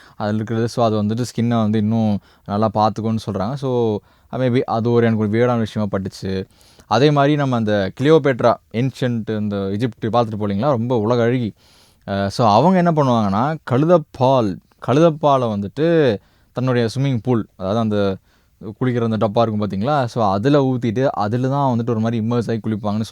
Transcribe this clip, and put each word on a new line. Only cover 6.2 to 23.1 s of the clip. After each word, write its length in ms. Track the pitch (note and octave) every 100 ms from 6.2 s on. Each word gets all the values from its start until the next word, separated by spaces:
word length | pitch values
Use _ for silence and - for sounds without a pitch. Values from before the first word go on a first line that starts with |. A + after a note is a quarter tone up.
| F#2+ F#2+ G2 _ _ - -
அதே 240 | A2 D3
மாதிரி 240 | D3 C#3 D3
நம்ம 200 | C#3 B2
அந்த 360 | G#2+ G#2 F#2+ -
கிளியோபேட்ரா, 540 | C3+ D#3+ C#3+ A#2+ A#2 G#2 _
ஏன்ஷியன்ட் 680 | A2 C3 - B2+ A#2 G#2 G#2+
இந்த 160 | G#2 G2+
எகிப்து 540 | G2 G2+ B2 - A2+
பார்த்துட்டு 300 | A#2 A#2 G#2+
போலீங்களா, 300 | G#2 G2 C#3
ரொம்ப 280 | B2+ A#2 B2+
உலக 260 | G#2+ B2
அழகி. 300 | A#2 B2+ A2+ - _ _ _ _ -
அஹ், 200 | G2 G2
so 200 | - A#2+
அவங்க 300 | G#2 D#3+ F#3+
என்ன 140 | F3
பண்ணுவாங்கன்னா, 640 | D#3 C3+ A#2 G#2 G2 C3+ D#3 -
கழுதைப்பால், 880 | B2+ D#3 F3 D3 - B2+ C3+ A2 F2 - _ -
கழுதைப்பாலை 600 | C3+ E3+ D3+ D3+ C3+ A#2+
வந்துட்டு 680 | G2+ G2+ - D#3+ E3 C#3 G2+ _ _ _
தன்னுடைய 360 | - B2+ B2 A#2 A#2
ஸ்விம்மிங் 240 | C#3 B2 A#2+
பூல், 160 | A#2+ - -
அதாவது 240 | F#2 A2
அந்த 380 | A2 G#2+ G2+ F#2+ _ _ _ _
குளிக்கிற 500 | F#2+ G#2+ B2+ A#2+ A#2
அந்த 60 | A2
டப்பா 240 | A2 G#2+
இருக்கும் 200 | A2+ G#2+
பார்த்தீங்களா, 440 | G#2 G2 A#2 D3+ A#2+
so 260 | - G#2+
அதுல 300 | G2+ B2 D3
ஊத்திட்டு, 420 | C3+ B2+ A#2+ G#2+ C3+
அதுல 420 | - G#2 A#2+ C3
தான் 300 | C#3+ C#3 A#2
வந்துட்டு 120 | A#2
ஒரு 100 | A2+
மாதிரி 260 | A2+ A#2 A2
இம்மர்ஸ் 240 | A#2+ G#2+
ஆகி 100 | A#2
குளிப்பாங்கன்னு 400 | A2 A2 G2+ G#2 A#2